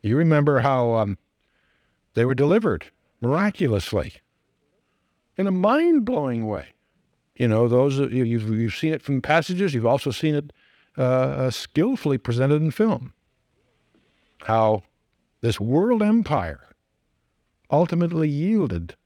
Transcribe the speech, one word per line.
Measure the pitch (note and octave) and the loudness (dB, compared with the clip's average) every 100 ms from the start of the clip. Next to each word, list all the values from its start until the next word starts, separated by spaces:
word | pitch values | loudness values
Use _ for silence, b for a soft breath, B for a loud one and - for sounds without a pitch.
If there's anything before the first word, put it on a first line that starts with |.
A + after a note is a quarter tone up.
You | G#2 C3 | 0 2
remember | E3 D3+ D3 C3+ | 4 4 4 2
how, | C3+ C3 A#2+ | 2 2 0
um, | A2+ G#2 F#2+ _ _ _ _ _ _ _ _ _ | 0 -2 -4 _ _ _ _ _ _ _ _ _
they | - | -2
were | B2 | 0
delivered | B2+ C#3+ G#3 G#3+ E2+ - _ _ _ | 2 2 2 0 -4 -8 _ _ _
miraculously | A#2+ D#3 G3+ - D3+ G2+ - G2+ D2+ - _ _ _ _ _ _ _ _ _ _ _ - | -2 0 -2 0 0 0 0 -4 -4 -12 _ _ _ _ _ _ _ _ _ _ _ -4
in | |
a | G3 | -2
mind-blowing | F#3 G3+ C#4+ E4+ D#4 A3 B3+ C#3 A#2 A2 | 0 2 2 4 2 2 -2 -2 -2 -4
way. | F#2+ C#2 _ _ _ _ _ _ | -6 -8 _ _ _ _ _ _
You | - B2 | -2 0
know, | A2 A#2+ | 2 4
those, | B2 C#3 C3+ | 4 2 0
you, | C#3 B2+ | -2 0
you've, | A#2 A#2 G#2+ | 0 -2 -2
you've | A2 A2+ | -2 -2
seen | - D#3+ | -2 -4
it | D#3 | -4
from | - C3+ | -4 -4
passages. | - D#3+ D#3 F3+ G3 | 0 0 0 -2 -2
You've | C3 | 0
also | A2+ C3 C#3+ | 0 0 -2
seen | A2+ D#3 | -4 -2
it, | D3 D3 b b b b - | -2 -6 b b b b -4
uh, | |
uh, | B2+ B2+ C3 C3+ C3 | 0 2 0 -2 -4
skillfully | - - D3 G#3 C4 D3 C3+ | -4 -4 0 0 0 -2 -2
presented | - A#2 C3+ D3+ | -2 0 0 2
in | D#3+ | 0
film. | - A3 B2+ B2+ _ _ _ _ _ _ _ _ _ _ _ _ _ | 0 0 0 -8 _ _ _ _ _ _ _ _ _ _ _ _ _
How | - A2+ A2 G#2+ _ _ _ _ _ _ | -2 2 2 0 _ _ _ _ _ _
this | A#2 - | -4 -2
world | G#2+ C#3+ A3 A#3 | 0 0 2 2
empire | G#3 A#3 - D3 E2+ D#2 _ _ _ _ _ _ _ _ _ _ _ | 2 2 2 -2 -2 -10 _ _ _ _ _ _ _ _ _ _ _
ultimately | D3 F3 E3+ E3+ E3 D#3 | 0 2 0 -2 0 -2
yielded | C#3+ F3 A3 D#3 F2 E2+ - | -2 0 0 0 -4 -8 -16